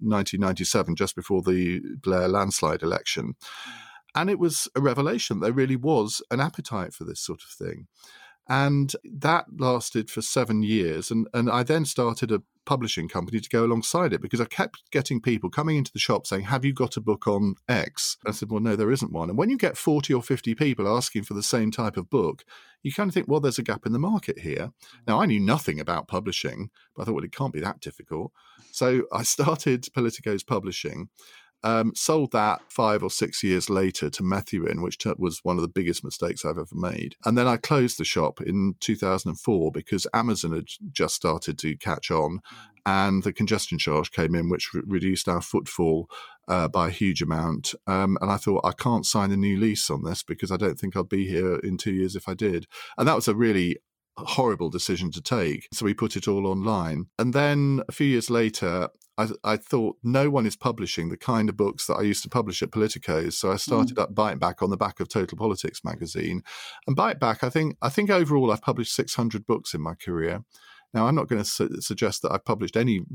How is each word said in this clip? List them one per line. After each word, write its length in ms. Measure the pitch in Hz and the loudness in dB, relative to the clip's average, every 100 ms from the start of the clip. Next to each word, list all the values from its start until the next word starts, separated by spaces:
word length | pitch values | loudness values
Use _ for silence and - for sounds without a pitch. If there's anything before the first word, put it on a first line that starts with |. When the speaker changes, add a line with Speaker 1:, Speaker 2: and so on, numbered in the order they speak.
Speaker 1:
nineteen 380 | 107 104 98 98 | 0 2 0 0
ninety-seven, 560 | 95 92 87 107 85 82 | 0 0 0 2 2 0
just 200 | 98 - | -2 -4
before 280 | - 95 | -2 0
the 360 | 92 92 87 90 - 135 | 2 2 2 -2 -6 -6
Blair 260 | 95 92 90 | 0 2 2
landslide 540 | 101 98 - 78 85 | 2 0 0 0 0
election. 540 | 82 90 - - 57 - - - - - - - _ 151 | 0 -2 -2 -4 -4 -8 -14 -16 -16 -16 -20 -20 _ -2
And 160 | 185 | 0
it 80 | 196 | 2
was 280 | 170 139 - | 0 0 -2
a 80 | 135 | 0
revelation. 600 | 139 120 147 233 - 98 | 2 2 0 0 -2 0
There 120 | 104 | 2
really 220 | 131 131 131 | 2 2 2
was 480 | 143 135 107 - - | 2 2 2 -4 -2
an 80 | 123 | -2
appetite 560 | 156 - - 104 87 - | -2 -4 -6 -6 -6 -8
for 80 | |
this 160 | 85 - | -10 -8
sort 240 | - 80 | -8 -10
of 60 | - | -14
thing. 380 | - 90 - - _ - - - _ - | -10 -10 -10 -14 _ -20 -20 -20 _ -2
And 440 | 131 143 143 139 - - | 2 4 4 2 -4 -10
that 400 | 143 147 170 - - | -2 0 2 0 -2
lasted 500 | 127 120 - 113 107 | 0 0 0 -4 -4
for 120 | 110 | -6
seven 420 | - 131 113 107 | -2 0 2 2
years. 480 | 107 110 85 78 - | 4 4 2 0 -2
And, 160 | 113 113 | -2 0
and 160 | 120 120 | 0 2
I 140 | 120 | 2
then 220 | 120 160 143 | 2 2 2
started 460 | - 120 110 110 | 0 0 0 0
a 100 | 104 - _ - | 0 -2 _ -2
publishing 420 | 131 113 90 85 | 0 0 -2 -4
company 320 | 90 90 110 | -4 -2 -4
to 100 | - | 0
go 140 | 117 | 2
alongside 480 | 117 113 - 170 165 | 2 2 0 0 2
it, 100 | - | 0
because 200 | 107 120 | 0 -2
I 40 | 117 | -2
kept 360 | - - - _ | -2 -4 -6 _
getting 300 | 143 - 123 | -2 0 -2
people 280 | 127 110 - | 0 0 -2
coming 280 | - 156 151 | -2 0 0
into 140 | 131 | 0
the 60 | - | -2
shop 280 | - 104 - | 0 0 0
saying, 180 | 98 98 | -4 0
"Have 200 | 135 139 | 0 0
you 80 | |
got 240 | 131 123 120 | 0 0 0
a 40 | |
book 260 | 110 101 110 | 0 0 2
on 280 | 101 101 95 - | 2 2 0 0
X?" 480 | 117 - - - - 107 | 0 0 -4 -6 -4 -6
I 60 | |
said, 180 | 101 107 | -6 -4
"Well, 80 | 107 | -2
no, 160 | 113 104 | 0 2
there 160 | 107 | 2
isn't 200 | 135 - | 2 -2
one." 180 | 82 82 | -4 -2
And 80 | 110 | 0
when 120 | 208 | 0
you 80 | 269 | 2
get 200 | 165 - | 0 0
forty 360 | 170 147 139 | 2 2 2
or 80 | 127 | 0
fifty 320 | - 131 113 | 0 -2 0
people 340 | 113 147 113 98 | 0 0 2 2
asking 360 | 120 - 104 | 2 0 -4
for 100 | 101 | -4
the 100 | 101 | -4
same 280 | - 120 110 | 0 2 0
type 260 | 107 110 101 | 0 -2 -4
of 120 | 87 | 0
book, 340 | 127 82 - - - - _ | 2 2 -2 -12 -20 -20 _
you 80 | 139 | -6
kind 180 | 165 202 | -2 0
of 40 | |
think, 140 | 180 - | 0 2
"Well, 120 | 147 | 2
there's 200 | 139 117 | 2 0
a 40 | |
gap 220 | 113 104 107 | -2 -4 -2
in 80 | |
the 60 | 120 | 0
market 400 | 180 220 - - | 0 0 -2 -6
here." 320 | 80 71 90 - - - - | -6 -4 -6 -10 -20 -8 0
Now, 140 | 110 | 2
I 60 | 202 | 4
knew 120 | 107 | 4
nothing 400 | 98 147 - 76 | 4 2 0 -4
about 280 | 76 85 - | -2 -4 -2
publishing, 640 | 95 95 - 67 57 107 - _ | -4 -4 -4 -4 -6 -10 -14 _
but 100 | - | -8
I 20 | 113 | -4
thought, 80 | |
"Well, 100 | 82 | -4
it 80 | 85 | -6
can't 220 | - 135 | -6 -6
be 80 | 76 | -4
that 180 | 92 - | -6 -6
difficult." 520 | - - - 80 104 - _ - - | -12 -16 -10 -8 -8 -12 _ -20 -16
So 340 | - 127 127 - | 0 2 2 2
I 100 | 101 | -2
started 640 | 113 - 139 156 143 127 - | 0 2 2 2 0 0 -2
Politico's 500 | 135 117 - 107 98 | -2 -2 -2 -2 -4
Publishing. 640 | - 107 95 - 76 71 80 - - - _ _ | -2 -2 -2 -6 -6 -8 -12 -16 -20 -20 _ _
Um, 280 | 110 113 110 - | 0 2 2 0
sold 360 | - 156 135 | 2 2 2
that 300 | 113 104 - - | 2 2 0 -4
five 340 | - 113 104 | 0 2 2
or 80 | 98 | 0
six 320 | - 110 - | -2 -2 0
years 260 | 98 90 - | 2 2 2
later 400 | 95 95 - 76 | 2 2 0 -4
to 140 | - | -2
Methuen, 580 | 92 98 - 92 82 80 | 0 0 -2 -2 -2 -2
which 160 | 90 - | -4 -4
t-, 160 | 107 - | -4 -2
was 240 | 87 - | -2 -2
one 140 | 90 90 | -2 0
of 40 | |
the 60 | 85 | 0
biggest 360 | - 85 - | 0 0 -2
mistakes 400 | 69 - 85 - | -6 -4 -4 -2
I've 140 | 78 82 | -4 -4
ever 160 | 82 | -6
made. 420 | 85 90 76 - - | -6 -4 -4 -8 -4
And 140 | 113 120 | 2 4
then 80 | 127 | 4
I 100 | 117 | 2
closed 400 | - 147 123 - | 2 2 2 0
the 40 | - | -2
shop 360 | 90 76 - | 0 0 0
in 340 | - 98 98 - | -2 2 2 0
two 160 | - 107 | -2 0
thousand 340 | 98 92 87 | 0 0 -2
and 100 | 78 | -4
four 320 | - 98 78 | 0 2 2
because 360 | 78 - 95 - | -2 -2 -2 0
Amazon 400 | 117 117 101 82 | 2 2 0 -2
had 120 | 80 71 | -4 -6
j-, 120 | - 208 | -12 -8
just 240 | - 80 - | -2 0 0
started 420 | 85 82 - 73 | 0 0 -2 -4
to 180 | 80 73 | -4 -4
catch 320 | - 76 - | -4 -4 0
on, 280 | 82 78 90 | 0 0 -2
Speaker 2:
Mm. 0 | - - - _ 98 95 98 | -10 -20 -20 _ 0 2 4
Speaker 1:
and 160 | 98 | 2
the 80 | 98 | 0
congestion 440 | - 104 104 - 80 | 0 0 0 0 -2
charge 320 | - 76 80 | 2 2 0
came 220 | - 82 | 0 0
in, 160 | 85 85 | 2 0
which 240 | 87 - | -2 -2
re-, 80 | 80 92 | -6 -2
reduced 400 | 92 95 92 - | 0 2 0 0
our 120 | 85 | -2
footfall, 680 | - 101 - - 82 80 82 - - - - | 0 -2 -2 0 2 2 -2 -12 -18 -12 -2
uh, 200 | 90 80 | 0 2
by 200 | 92 85 | 2 0
a 40 | |
huge 300 | 87 98 80 | 2 0 2
amount. 540 | 78 80 82 73 - - - | 0 0 0 -2 -4 -6 -2
Um, 320 | 95 95 98 | 2 2 2
and 100 | 95 | 2
I 60 | 98 | 0
thought, 280 | 107 95 90 | 2 2 0
"I 60 | |
can't 340 | - 123 113 - | 0 0 2 2
sign 260 | 110 98 | 2 2
a 60 | 98 | 2
new 220 | 101 98 | 2 2
lease 320 | 110 104 - | 2 2 -2
on 120 | 71 | -2
this 200 | 78 92 | -4 -6
because 280 | - 82 95 | -6 -6 -4
I 60 | 90 | 0
don't 220 | 98 73 | 0 -2
think 160 | 98 95 | -2 -2
I'll 80 | |
be 240 | 90 98 92 | 0 0 0
here 300 | 87 92 85 | 0 0 0
in 200 | 98 92 | -2 -4
two 160 | 107 | -2
years 220 | 95 92 95 | 0 0 -2
if 120 | - | -8
I 60 | |
did." 320 | 92 107 85 - - - - | -2 0 0 -4 -14 -10 0
And 100 | 127 | 2
that 80 | 113 | 4
was 120 | - | 2
a 80 | 104 | 4
really 420 | 117 95 87 - _ _ _ - | 4 4 2 -2 _ _ _ -14
horrible 520 | - - 123 92 82 | -4 0 2 0 -2
decision 420 | 87 - 92 90 | -2 -2 -2 -2
to 100 | 82 | -6
take. 460 | - 120 80 - - | -2 0 0 -2 -6
So 120 | - 104 | -4 -2
we 80 | |
put 220 | 104 110 98 | 0 -2 -2
it 120 | 107 | -2
all 180 | 98 98 | 0 0
online. 580 | 95 107 101 82 76 95 - | 0 0 0 0 -4 -6 -2
And 140 | 123 | 0
then 480 | 139 147 147 139 135 - | 2 2 2 2 0 -2
a 40 | |
few 160 | - 143 | 0 2
years 220 | 123 117 | 2 2
later, 600 | 117 110 - 90 90 - - _ - | 2 2 0 -2 0 -2 -6 _ -4
I, 120 | 110 - | -4 -2
I 140 | 104 110 | -2 -2
thought, 400 | - 131 110 - | 0 0 0 -2
"No 260 | 120 135 147 | 0 2 4
one 160 | 139 110 | 2 0
is 80 | - | 0
publishing 540 | 123 110 90 - 82 | -4 -2 -4 -4 -4
the 80 | 87 | -4
kind 320 | - 117 107 | 0 2 2
of 80 | 101 | 2
books 280 | 98 - - | 0 0 -2
that 100 | - | 0
I 60 | |
used 220 | 104 98 | 2 0
to 60 | - | 0
publish 320 | 127 110 - | -2 -2 -4
at 80 | - | -2
Politico's." 640 | 110 107 - - 80 82 - | 0 0 0 -2 0 0 0
So 140 | 95 | 0
I 60 | 101 | 0
started 400 | - 113 120 113 | 2 2 4 2
Speaker 2:
Mm. 40 | |
Speaker 1:
up 120 | 92 98 | 0 2
Bite 240 | 107 69 | 0 0
Back 220 | 87 - | -2 0
on 80 | 101 | 0
the 80 | 92 | 2
back 220 | 98 - | 0 -2
of 80 | 87 | -4
Total 300 | 107 92 82 | -2 -2 -2
Politics 460 | 110 92 80 - | -2 -2 -4 -6
magazine. 600 | 85 82 82 92 82 90 - - - - - | -8 -6 -6 -4 -4 -4 -8 -14 -16 -8 -2
And 80 | 135 | 2
Bite 240 | 220 143 | 2 2
Back, 240 | 117 110 | 0 2
I 60 | 127 | 0
think, 280 | 156 156 - | 0 0 -2
I 80 | 135 | -2
think 200 | 208 208 | 0 4
overall 420 | 190 147 147 120 | 4 4 4 4
I've 100 | 107 | 2
published 340 | - 120 113 - | 0 0 -2 -2
six 200 | 127 - | -2 0
hundred 300 | 117 110 - | 0 -2 -2
books 280 | 110 - | -2 -2
in 80 | 82 | -6
my 120 | 80 82 | -6 -6
career. 480 | - 85 82 92 - - - - _ | -4 -2 -2 -2 -8 -20 -20 -20 _
Now, 140 | 113 117 | 0 2
I'm 80 | 156 | 2
not 140 | - | 2
gonna 160 | 113 - | 0 0
su-, 340 | - 87 - | -2 -2 -2
suggest 400 | - 98 104 - | -6 -2 0 0
that 100 | - | -2
I've 100 | 98 - | 0 0
published 300 | 110 87 110 | -2 0 2
any 260 | 120 95 - | 2 2 -2